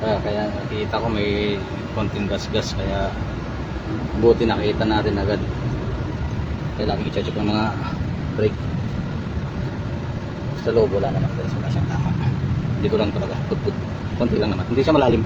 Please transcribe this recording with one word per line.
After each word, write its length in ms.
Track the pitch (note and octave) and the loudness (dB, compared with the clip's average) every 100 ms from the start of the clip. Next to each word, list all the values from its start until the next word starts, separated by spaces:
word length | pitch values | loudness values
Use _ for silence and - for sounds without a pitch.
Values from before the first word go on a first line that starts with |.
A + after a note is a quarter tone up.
Ah, 160 | A2 G#2 | 2 0
kaya 320 | - G#2 G#2+ | 0 0 0
nakita 480 | - - G#2 G#2 G#2+ | -2 -4 -2 0 0
ko 80 | A2+ | 2
may 480 | G#2+ G#2 G2+ G#2 G2+ G2+ - - A2 | 2 2 2 2 0 -2 -6 -4 -2
konting 320 | G#2 G#2 G2 | 0 0 0
gas-gas, 480 | G2 - G#2+ G2 G2 | 0 0 -2 0 -2
kaya 320 | F#2+ G2 G2 - - - - - - - - A2 A2+ G#2+ | 0 0 0 -2 -4 -4 -4 -6 -4 -6 -4 -2 -2 4
buti 240 | A2+ A#2 | 6 6
nakita 400 | A2+ G#2 G#2 G#2 | 4 2 2 2
natin 320 | A2 G#2+ G#2+ G2+ | 2 2 2 2
agad. 240 | G2 G2+ F#2+ - B2 - A#2 - - - - - - - - - | 2 0 0 -2 -2 -2 -4 -4 -4 -4 -4 -2 -4 -4 -4 -2
Kaya 160 | G#2+ | 0
laging 160 | G2+ G#2 | 0 0
i-check 240 | - F#2+ | -2 -2
yung 160 | G#2+ G#2 | 0 0
mga 240 | G#2+ A2 G2+ - - - - - - | 2 2 0 -4 -2 -2 -2 -2 2
brake. 220 | G#2+ G2+ - - - - - - - - - - - - - - - - - - - - | 0 0 -2 -2 -2 -2 -4 -4 -4 -4 -4 -4 -4 -4 -4 -4 -4 -6 -6 -6 -6 -2
Sa 80 | A#2 | 2
loob, 200 | A2+ G#2 | 4 4
wala 200 | G2 G2 | 2 0
naman, 160 | - - - | 2 0 0
guys. 160 | - - | -2 -2
Wala 120 | - | 0
siyang 160 | - - | 0 2
tama. 200 | - - - - - - - - - | 2 2 2 0 0 0 0 0 0
Hindi 80 | G2+ | 2
ko 80 | G#2 | 2
lang 100 | G2+ G2 | 2 0
talaga 180 | F#2+ - - | -2 -2 -2
putput. 280 | - - - - - - - | -2 -2 -2 -4 -6 -4 0
Konti 160 | A#2+ G#3+ | 0 2
lang 160 | G#3 | 2
naman. 120 | G2+ D#3 | 0 0
Hindi 140 | F3 | 2
siya 120 | G3 D#3 | 4 6
malalim. 260 | B2+ A2+ | 6 4